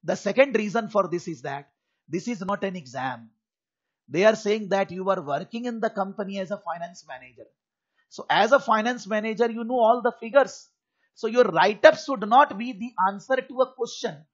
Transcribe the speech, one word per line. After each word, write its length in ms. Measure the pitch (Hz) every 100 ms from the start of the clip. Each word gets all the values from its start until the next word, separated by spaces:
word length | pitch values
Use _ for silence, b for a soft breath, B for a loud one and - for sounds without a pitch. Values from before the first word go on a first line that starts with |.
The 100 | 160
second 420 | 185 202 196 277 220
reason 320 | 208 202 220
for 200 | 208 180
this 180 | 170 175
is 140 | 156
that 280 | 139 139 143 _ _ _ _
this 200 | 165 175
is 120 | 233
not 220 | 185 202
an 120 | 202 185
exam. 540 | 131 127 127 123 113 _ _ _ _ _ _ _ _
They 160 | 147
are 120 | 214 208
saying 320 | 202 220 202
that 220 | 196 190
you 180 | 175 190
are 100 | 185
working 440 | 143 139 180 233
in 160 | 247 233
the 100 | 220
company 480 | 220 190 196 196 196
as 120 | 190
a 80 | 202
finance 460 | - 165 170 185 147
manager. 380 | 127 127 123 110 _ _ _ _ _ _
So 160 | - -
as 220 | 156 220
a 80 | 277
finance 460 | - 220 220 247 190
manager, 440 | 214 220 214 240
you 140 | 226
know 160 | 233 254
all 220 | 220 240
the 100 | 233
figures. 560 | - 226 277 247 - - _ _ _ _
So 120 | _ 226
your 180 | 233
write-up 540 | 233 160 185 214 311 311
should 300 | - 262 208
not 300 | 247 294 196
be 140 | 240
the 200 | 269 240 - 190
answer 280 | 196 - 262
to 240 | 262 254
a 120 | 262
question. 420 | - 233 - 220 147 _